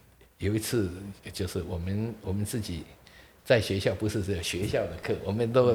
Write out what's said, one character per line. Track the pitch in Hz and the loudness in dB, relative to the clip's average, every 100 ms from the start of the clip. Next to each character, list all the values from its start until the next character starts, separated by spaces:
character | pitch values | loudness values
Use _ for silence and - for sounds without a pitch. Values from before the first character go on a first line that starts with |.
| - - - _ | -20 -20 -20 _
有 | 92 107 | 0 0
一 | |
次， | - 120 92 90 101 - - | 0 0 0 -2 -10 -12 -12
就 | - 92 | -6 -4
是 | 98 | -4
我 | 82 87 | -4 -4
们， | 87 101 113 110 | -2 -2 -2 -4
我 | - | -4
们 | 98 104 | -4 -2
自 | 123 | -4
己 | 101 85 - - - - - - | -4 -6 -10 -18 -20 -20 -20 -20
在 | - 120 | 4 4
学 | - 98 | 4 0
校， | 120 | 0
不 | 98 107 | 0 0
是 | 110 | 0
只 | 92 90 | -2 -2
有 | |
学 | - 87 104 | -2 -2 -2
校 | 127 87 | -2 -2
的 | 82 | -6
课， | - 104 - | -4 -4 -2
我 | |
们 | 107 117 | 0 4
都 | 127 123 | 6 6